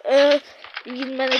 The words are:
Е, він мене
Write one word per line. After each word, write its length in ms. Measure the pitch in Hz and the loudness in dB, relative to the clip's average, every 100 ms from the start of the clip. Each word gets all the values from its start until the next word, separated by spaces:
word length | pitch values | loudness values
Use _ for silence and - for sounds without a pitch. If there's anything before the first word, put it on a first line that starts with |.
Е, 360 | - 269 285 294 - - - - 233 | 0 4 4 2 -2 -18 -18 -16 -14
він 300 | 247 262 262 | -10 -8 -6
мене 200 | 262 | -2